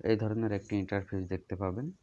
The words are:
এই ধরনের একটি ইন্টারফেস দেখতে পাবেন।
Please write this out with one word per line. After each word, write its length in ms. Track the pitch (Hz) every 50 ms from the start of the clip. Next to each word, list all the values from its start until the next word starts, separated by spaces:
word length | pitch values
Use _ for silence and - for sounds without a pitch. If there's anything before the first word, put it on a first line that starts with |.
| -
এই 140 | - 113 107
ধরনের 340 | 110 107 107 110 113 110
একটি 240 | 104 98 - - 107
ইন্টারফেস 520 | 101 95 95 101 98 92 - - 98 92 87
দেখতে 280 | 95 90 - - 95
পাবেন। 360 | 90 101 - 90 104 127 160 185 -